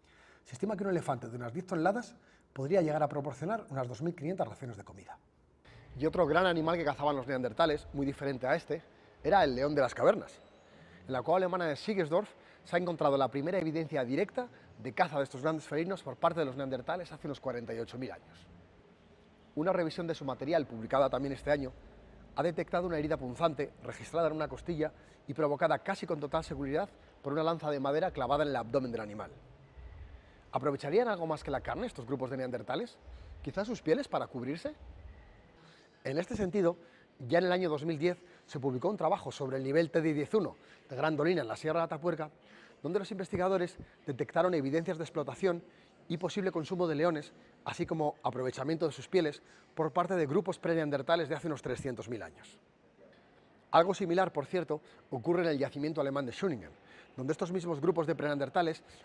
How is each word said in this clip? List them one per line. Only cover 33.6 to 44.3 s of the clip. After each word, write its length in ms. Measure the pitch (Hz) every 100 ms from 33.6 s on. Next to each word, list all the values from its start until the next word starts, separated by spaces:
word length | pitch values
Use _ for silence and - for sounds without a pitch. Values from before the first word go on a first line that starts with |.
| 208
sus 140 | 220
pieles 280 | 156 247 -
para 180 | 147 117
cubrirse? 480 | 127 123 165 294 302 - - - - - - - - - - - _
En 140 | 135 143
este 180 | 185 214
sentido, 400 | 185 202 170 175 - - - -
ya 180 | 123 170
en 80 | 180
el 80 |
año 160 | 180 175
dos 160 | 147 160
mil 140 | 151
diez 220 | 175 175 - - -
se 120 | 147
publicó 300 | 135 127 175
un 80 | 208
trabajo 340 | 160 196 139
sobre 260 | - 131 135
el 60 |
nivel 280 | 135 156 165
T 100 | 165
D 120 | 160
diez 200 | 151 139
uno 240 | 214 156 - - - -
de 60 | 131
Gran 200 | 156 151
Dolina 280 | 160 175
en 40 | 117
la 80 | -
Sierra 240 | 156 165
de 40 | 165
Atapuerca, 440 | 156 170 160 151 - - - - -
donde 180 | 143 196
los 120 | 185
investigadores 640 | 190 185 185 185 190 175 - - - -
detectaron 480 | 131 143